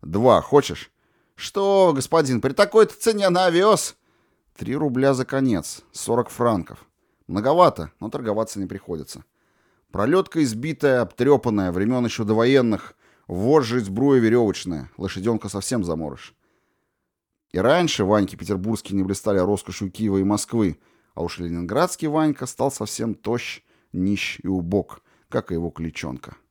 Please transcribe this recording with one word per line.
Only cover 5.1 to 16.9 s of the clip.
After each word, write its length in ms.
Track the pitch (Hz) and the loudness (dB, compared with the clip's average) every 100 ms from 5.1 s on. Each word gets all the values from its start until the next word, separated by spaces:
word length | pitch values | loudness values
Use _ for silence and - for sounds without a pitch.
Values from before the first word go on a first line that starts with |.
за 120 | 131 131 | 2 -2
конец, 560 | 135 135 98 - - _ | 0 0 0 -4 -14 _
сорок 380 | - - 117 113 | -14 -2 -2 -2
франков. 560 | - 120 104 78 - _ _ _ _ - | 0 0 0 -4 -14 _ _ _ _ -6
Многовато, 640 | 92 117 165 175 - 78 _ | -2 0 4 4 2 -12 _
но 100 | - | -10
торговаться 500 | - 117 104 110 104 | -8 -4 -4 -4 -6
не 80 | 95 | -10
приходится. 580 | 98 - 82 71 - - _ _ _ _ _ _ | -10 -10 -10 -10 -18 -20 _ _ _ _ _ _
Пролётка 520 | 90 107 180 185 160 | -2 2 2 0 -2
избитая, 580 | 143 110 147 147 147 127 | -2 -2 -6 0 2 2
обтрёпанная, 680 | 110 - 123 151 120 104 92 | 0 0 4 4 4 0 0
времён 340 | 90 104 127 120 | 0 0 0 -2
ещё 180 | - | -4
довоенных, 720 | 104 110 120 139 120 98 - _ _ _ _ | 0 2 4 4 4 0 -6 _ _ _ _
вожжи 520 | 87 107 156 117 123 | -4 4 4 4 -2
и 20 | |
сбруя 380 | 101 98 139 135 | -2 0 4 4
верёвочная, 720 | 113 123 110 90 92 80 64 - | 4 4 2 -2 -6 -8 -10 -10
лошадёнка 540 | 95 - 98 113 104 | -10 -6 -4 -4 -4
совсем 340 | 101 - 123 | -8 -4 -4
заморож. 520 | 87 80 78 67 - _ _ _ _ _ _ | -4 -4 -6 -10 -18 _ _ _ _ _ _